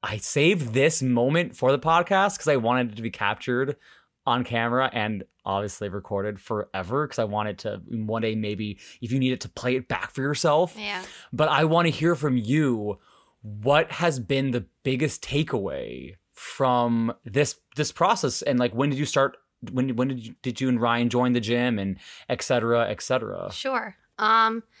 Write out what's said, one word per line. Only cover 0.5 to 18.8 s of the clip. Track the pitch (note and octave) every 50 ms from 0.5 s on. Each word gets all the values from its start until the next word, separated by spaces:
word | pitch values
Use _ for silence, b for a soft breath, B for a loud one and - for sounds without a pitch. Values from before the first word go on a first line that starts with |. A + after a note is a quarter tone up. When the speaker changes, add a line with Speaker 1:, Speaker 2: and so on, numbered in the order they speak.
| G#3 F3+ C#3+ A#2 A2
Speaker 1:
this | C3 C3+ C3+ - - C3
moment | B2+ B2 A#2+ A#2 C3 D3 E3 F3 - -
for | - - B2+
the | C#3 C3+
podcast | B2+ D#3+ E3 E3+ F3 - G3+ F#3+ G3 G3+ - -
'cause | - D#3
I | D3
wanted | C3 A2+ A2+ B2 B2+ B2 A#2 G#2
it |
to | G#2+ A2+
be | G#2
captured | F#2+ - A2 G2+ G#2+ - - - B2 B2 C3+ C3+ C#3+ b b b b b b b b _ _
on | - A#2+ B2 B2
camera | B2 A#2+ A#2 A2+ A#2+ A#2+ B2+ C3 B2+ -
and | A#2 G#2+ G#2+ A2 G2+ - _ _ _ _
obviously | F#2+ G2 G2 G#2 G#2 - - G#2+ G2+
recorded | F2+ G2+ F#2+ - G#2 G2 G2 G#2+ G#2 F#2
forever | - - A2+ G#2 G#2 _ - F#2+ F#2 F2 A#2 C#3 D3+ -
'cause | - -
I | A2+
wanted | G#2 G2+ G#2+ G#2 G#2+ G2+ -
to | - A2 G2+ G2+ E2 -
one | - A2+ G#2+ G#2+ A2 A2+ A2+
day | A2+ A2
maybe, | A2 G#2+ G#2 G#2 G2 G#2+ G#2 G2+ B B B B B
if | - A2
you | B2 C3+
need | C3 B2+ B2+
it, | -
to | - F#2+
play | _ - - B2+ B2+
it | C3 B2 _
back | B2 F2+ - -
for | - -
yourself. | - C#3+ D3 C3+ - D#3+ D3 D3+ F3+ E3+ - G#3+
Speaker 2:
Yeah. | G#3+ G#3 G3+ F#3+ F#3 B B B B B B
Speaker 1:
But | B2 D3+ D#3
I | D3 C#3 D#3
wanna | D#3+ D#3+ E3+ E3+ E3
hear | D3+ - D#3 E3+ E3+
from | D3 C#3+ D3+ B2+
you, | B2 A2 G#2+ C3+ D#3 D#3 C#3 A#2+ A2 G#2 G#2 G2+ b b b b b b b b b -
what | A2 G#2 G#2 G#2 B2 C#3+ D3+ E3 E3 -
has | - E3 E3+ D3+ C3
been | A2+ - C#3 C3+ C3+ C3+
the | A#2+ B2 F#2+ - _ _ _
biggest | C3 C3 B2+ D3 D3 - - -
takeaway | - - C#3+ D#3+ D3+ - A#2 G2 F#2 C#2 C#2 A#1+ A1 A#1+ B1+ B1+ - G2 _ _ _ _
from | - - - - - C3+ B2+ B2 B2 A#2+ A#2+ A#2 A#2 A2+ A2+ A#2 _ _
this, | A#2 G2 C#3 D3 - - _ _ _ _
this | C#3 D3+ - -
process? | - E3+ F#3 A3+ G3 - C3+ - - -
And, | C#3+ C3+ B2
like, | B2 B2 G#2+
when | A2+